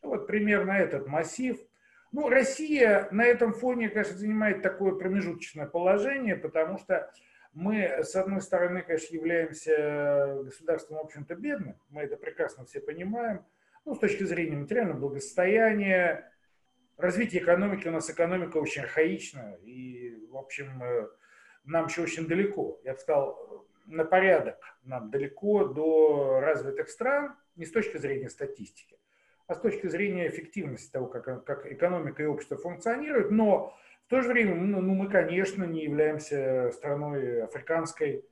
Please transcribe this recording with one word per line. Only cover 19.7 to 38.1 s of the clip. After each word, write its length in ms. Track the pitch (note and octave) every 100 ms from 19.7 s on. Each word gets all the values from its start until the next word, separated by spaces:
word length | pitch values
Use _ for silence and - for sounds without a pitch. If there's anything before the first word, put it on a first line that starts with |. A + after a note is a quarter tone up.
| B2+ B2+ B2 A#2+ A2+ A2
в 80 | C3
общем, 440 | C3+ - C3+ C3
э, 240 | B2 A#2+ A2 - _ - - _
нам 220 | C3+ E3 D#3+
еще 180 | -
очень 240 | E3+ - D#3+
далеко, 520 | E3+ G3+ G3 G#2 -
я 100 | C3
бы 60 | C3
сказал, 680 | - D3 C3+ - - - _ _ -
на 180 | D#3+
порядок 540 | D#3+ F#3 F#3+ E3 A2+ - - -
нам 260 | B2+ C3 A2
далеко 540 | C3+ C#3 - G3+ G#3 C#3
до 720 | C3 D#3+ D#3 D#3 D3 C3+ C3
развитых 500 | C#3+ D3 C3+ C3+ D#3
стран, 460 | - A#3+ C#4+ C#4+ - _ E3+
не 100 | D#3+
с 60 |
точки 260 | A3+ - D3+
зрения 320 | C3+ C3+ B2+
статистики, 680 | - C#3+ - G2+ - _ _ _ _ _ _ _
а 80 | E3+
с 40 |
точки 280 | A3 - F#3
зрения 400 | E3 G3+ F3+ E3
эффективности 640 | - - - D3+ A#2+ -
того, 160 | C3+ B2
как, 380 | A#2+ B2 B2 -
как 260 | C#3 -
экономика 520 | C#3+ F3 F3+ D3 -
и 20 | D3+
общество 320 | D3 - C#3+
функционирует. 760 | F3 F3 A3+ B3 D4+ C#4 G3
Но 420 | G#3 A3 F#3 - - - - _
в 40 |
то 120 | B3+
же 80 | A#3+
время, 260 | A#3+ G#3+ E3+
ну, 260 | F#3+ G3
ну, 120 | F#3
мы, 160 | F#3+ G3
конечно, 540 | G3 D#3 F3 F#3+ -
не 200 | F3 D#3+
являемся 880 | D3+ D3 D3+ D3+ - C#3+ C3+ C3 B2
страной 680 | A#2 D3 C#3+ D3 C#3+ B2+ A#2+
африканской 840 | A2 C#3 C3 E3 D#3+ - D3+